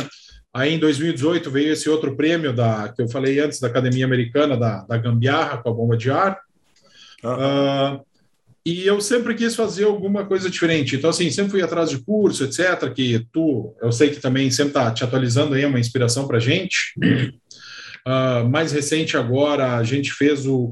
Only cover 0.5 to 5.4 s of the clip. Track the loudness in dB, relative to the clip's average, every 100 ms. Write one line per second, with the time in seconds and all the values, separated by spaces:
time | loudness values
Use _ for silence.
0.5 | -2 0 2 2 2 -2 0 0 0 -2
1.5 | 0 0 0 0 0 0 0 0 0 0
2.5 | 0 0 0 -4 -4 -4 -2 0 2 0
3.5 | -2 -2 0 0 0 2 0 0 0 2
4.5 | 0 -2 -4 -4 -4 0 2 2 0